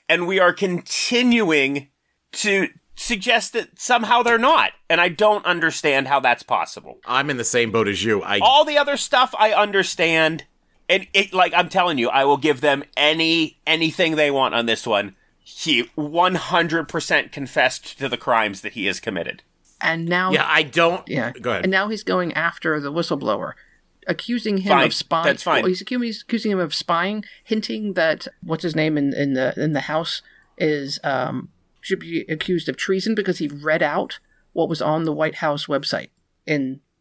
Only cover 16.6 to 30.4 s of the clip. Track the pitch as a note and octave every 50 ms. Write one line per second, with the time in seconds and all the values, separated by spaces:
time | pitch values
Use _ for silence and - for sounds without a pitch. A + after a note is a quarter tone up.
16.6 | E3 E3+ D#3+ E3 D#3 - - E3 - - D#3 D3 - - - - C#3 B2 - D3+
17.6 | C3 B2+ - - - - - - C#3 C3 A#2+ A#2 - C#3 B2 A2+ A2 G#2 G2+ -
18.6 | - G#2 - G2 G2 G2 F2+ - - - G2 F2 E2 - - - _ _ _ _
19.6 | _ _ _ _ - D#3 E3 E3 E3 E3+ F3 F3+ F#3 F#3 F#3 C#3+ D3 D3 D#3 D#3
20.6 | D#3+ C#3+ - E3+ E3+ E3+ F3 F#3+ - - - D3 A2 A#2 - - A#2 B2 A2 F#2
21.6 | - F#3 F#3+ F#3 G3+ G#3+ A3 G3+ - - F#3 F#3 F3+ E3+ - - D#3+ E3+ - -
22.6 | - E3 D#3 D3 C#3+ C#3+ D3 E3+ E3+ - D#3+ C#3 - A2 G#2 G2+ F2 C#2 - -
23.6 | - _ _ _ _ _ _ _ _ - E3 - - - A#3+ A#3+ A3 A3 G3+ F#3+
24.6 | F#3 G3 G3+ C#3 B2+ A#2+ - - - - E3 E3 E3+ D3 C#3 - - F3+ D3+ D3+
25.6 | - F#3 F#3 F3+ - - B3 B3 A#3+ A#3 A3 - - - A#3 A3+ - A3 G3+ F#3+
26.6 | F3 D#3+ - - - - E3+ E3 F3 G3 G#3 G#3+ G#3 - - - _ - A3 A3
27.6 | G#3+ - A3+ G#3+ G#3+ G#3 F#3 F3+ D#3+ D#3+ D#3 - - - - _ - E3 E3 D#3+
28.6 | - E3+ D3+ D#3+ D#3 D#3 D#3 D3 C#3+ C#3 - - C#3+ C#3+ C3+ B2+ C3 C3 - -
29.6 | C3+ D#3 D3+ C#3 - - D3+ D#3 E3+ - - - - - _ _